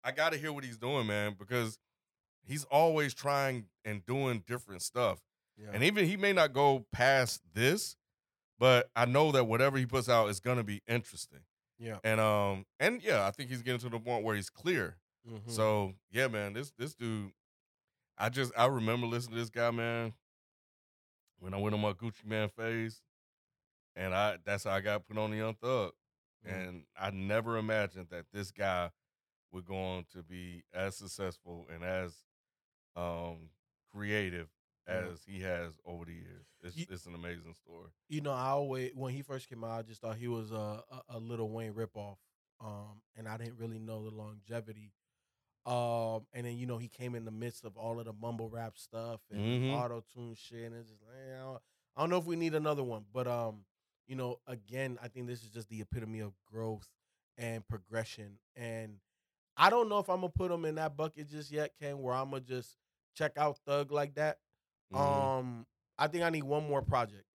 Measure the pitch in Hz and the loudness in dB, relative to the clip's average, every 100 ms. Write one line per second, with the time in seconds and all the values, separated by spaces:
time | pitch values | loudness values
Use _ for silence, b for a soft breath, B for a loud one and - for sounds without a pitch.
0 | 123 135 160 156 156 143 131 110 120 143 | -2 2 2 2 -2 -4 -6 -6 0 2
1 | 110 104 104 98 101 - 110 110 _ _ | 2 2 0 -4 -2 0 0 -6 _ _
2 | _ _ _ _ - 147 139 143 165 160 | _ _ _ _ -8 -8 4 6 8 6
3 | 143 - 139 143 135 127 101 _ 107 104 | 2 0 0 2 2 -2 -6 _ -6 -6
4 | 92 131 131 117 92 123 110 92 - 123 | -2 0 2 0 -4 -8 -6 -8 -4 2
5 | 113 - _ _ _ - 107 104 151 208 | 2 2 _ _ _ -18 -6 4 4 6
6 | 170 196 202 190 151 131 143 135 110 - | 4 4 4 6 6 8 6 6 0 4
7 | 127 135 120 - - - 127 202 - - | 6 8 4 0 -6 4 4 4 -2 -10
8 | _ _ _ _ _ _ 123 123 - 113 | _ _ _ _ _ _ 8 8 6 2
9 | 123 131 156 139 117 117 139 135 123 127 | 4 6 8 6 6 6 6 4 2 0
10 | 113 117 107 98 123 123 104 101 - 117 | 6 6 6 2 0 0 0 -6 0 -2
11 | - - - 71 - _ _ _ 117 104 | -2 -14 -14 -16 -20 _ _ _ -10 -2
12 | 110 110 110 104 101 95 95 _ 160 240 | 2 6 6 6 4 0 -6 _ 2 2
13 | 208 120 98 101 127 127 120 123 123 117 | 2 4 4 -2 -6 -4 -2 -2 -2 -6
14 | 113 120 110 107 92 - 165 165 90 87 | -2 0 2 0 -2 -4 0 0 0 -6
15 | _ _ 117 110 110 113 110 107 98 95 | _ _ -14 -12 -6 2 4 4 2 -4
16 | _ 110 131 110 101 107 143 - 139 - | _ -2 0 0 -4 -6 -10 -8 -8 -4
17 | 117 110 101 _ _ _ _ _ _ _ | -4 -2 -4 _ _ _ _ _ _ _
18 | _ - 110 127 123 113 123 135 110 120 | _ -2 -2 0 -2 6 6 6 2 2
19 | 120 117 117 113 117 120 117 117 117 117 | 0 -2 -2 -6 -4 0 2 2 0 0
20 | 113 - _ _ _ _ _ _ _ _ | -4 -6 _ _ _ _ _ _ _ _
21 | _ _ _ _ 92 98 107 107 104 95 | _ _ _ _ -6 -2 0 2 0 0
22 | 117 - 104 110 107 - 113 117 113 110 | -8 -8 -4 -2 -2 -2 -4 -2 -4 -8
23 | _ _ _ _ _ _ _ _ _ - | _ _ _ _ _ _ _ _ _ -6
24 | 95 92 104 87 90 101 104 98 101 104 | 0 2 2 0 -4 -2 0 0 0 -2
25 | - 107 107 107 110 107 120 127 95 - | -2 -4 -2 -2 -4 -4 -2 0 -2 -6
26 | _ _ _ _ 92 92 92 90 - - | _ _ _ _ -10 -8 -8 -12 -16 -6
27 | 98 98 95 110 113 113 110 110 101 92 | -6 -4 0 0 2 -2 0 0 0 -4
28 | 85 87 82 101 95 98 98 90 87 _ | -12 -12 -10 -8 -8 -2 0 2 -2 _
29 | _ _ _ _ _ 92 90 95 92 92 | _ _ _ _ _ -16 -8 -4 -4 -6
30 | 82 92 82 90 90 87 _ 90 98 - | -10 -16 -14 -12 -12 -12 _ -4 -4 -4
31 | 98 - 95 90 87 85 85 82 90 92 | -12 -6 -6 -6 -14 -14 -12 -8 -2 -2
32 | 90 80 _ _ _ _ _ _ _ 87 | -4 -10 _ _ _ _ _ _ _ -6
33 | 87 85 85 85 80 _ _ _ _ 107 | -4 -4 -8 -10 -16 _ _ _ _ -8
34 | 104 104 95 87 80 _ _ _ - 92 | -2 0 -2 -6 -10 _ _ _ -6 -4
35 | 90 85 - 98 92 87 85 76 87 87 | -4 -10 -14 -8 -4 -4 -4 -12 -12 -12
36 | 85 85 - - 139 _ 87 87 175 90 | -12 -14 -16 -20 -20 _ -14 -10 -10 -10
37 | 87 85 87 85 82 82 _ 85 87 _ | -12 -12 -10 -10 -14 -20 _ -20 -20 _
38 | _ 151 143 131 131 139 143 131 127 131 | _ -6 -4 -2 0 0 0 -4 -6 -6
39 | 131 135 139 135 - 117 113 113 110 110 | -6 -6 -8 -10 -10 -10 -8 -8 -8 -10
40 | 117 110 120 117 107 110 107 107 - 127 | -8 -6 -4 -4 -4 -6 -4 -6 -12 -20
41 | - 120 113 117 110 113 113 104 110 110 | -14 -12 -8 -4 -4 -4 -6 -6 -6 -6
42 | 101 98 _ _ _ _ 110 104 104 104 | -12 -14 _ _ _ _ -12 -12 -14 -18
43 | _ 110 110 110 117 117 113 113 110 110 | _ -14 -10 -8 -8 -8 -8 -8 -8 -8
44 | 110 110 107 107 101 117 110 107 104 _ | -10 -10 -12 -14 -8 -8 -8 -18 -20 _
45 | _ _ _ _ _ _ - 123 120 117 | _ _ _ _ _ _ -4 0 0 0
46 | 113 110 - 123 120 120 123 113 117 - | 0 -2 -6 -8 -6 -6 -6 -6 -8 -10
47 | 123 120 113 110 120 113 113 104 113 117 | -8 -6 -8 -8 -8 -8 -16 -8 -6 -6
48 | 113 107 117 117 113 113 113 - - 113 | -8 -8 -6 -6 -6 -8 -10 -12 -14 -10
49 | 117 113 _ 104 107 123 131 143 123 117 | -10 -10 _ -2 0 2 0 0 -2 -6
50 | - 123 120 113 - 120 113 117 113 107 | -12 -14 -14 -14 -16 -12 -12 -14 -18 -20
51 | 107 131 135 131 131 127 _ _ _ 131 | -20 -18 -16 -12 -12 -14 _ _ _ -2
52 | 160 180 165 165 165 156 151 147 127 110 | 2 2 0 0 0 2 2 0 -2 -6
53 | 104 117 123 120 117 107 98 _ _ _ | -6 -4 0 0 -2 -6 -18 _ _ _
54 | - 131 123 120 - 123 98 131 135 120 | -12 -6 -6 -6 -10 -14 -8 -4 -4 -6
55 | 120 127 123 120 110 110 107 110 104 123 | -10 -10 -10 -10 -10 -14 -10 -10 -8 -8
56 | 110 110 104 92 _ 110 113 110 - _ | -6 -8 -8 -12 _ -6 -6 -6 -12 _
57 | _ _ _ - 117 113 104 110 92 113 | _ _ _ -10 -6 -6 -8 -12 _ -6
58 | 113 - 104 101 _ - 117 113 110 101 | -4 -10 -16 -18 _ -12 -8 -8 -10 -14
59 | _ _ _ _ _ - 175 233 226 208 | _ _ _ _ _ 8 8 8 4 0
60 | 190 180 180 - 185 170 160 156 156 143 | 0 0 0 0 0 0 -2 -2 -4 -2
61 | 156 151 147 151 143 147 151 _ 147 143 | -4 -4 -12 -12 -6 -4 -4 _ -8 -6
62 | 127 127 135 135 123 127 120 _ _ _ | -2 -2 -2 -6 -6 -8 -8 _ _ _
63 | _ - 151 143 151 139 - 143 143 147 | _ -2 -2 2 0 0 0 0 2 0
64 | 147 143 151 - _ _ _ _ _ 131 | 0 0 0 -2 _ _ _ _ _ 2
65 | 143 139 135 131 127 120 117 _ _ - | 4 4 4 0 -2 -8 -12 _ _ 0
66 | 151 170 170 160 139 147 151 143 - 131 | 0 4 2 2 2 0 2 0 2 2
67 | 113 101 _ | 0 -6 _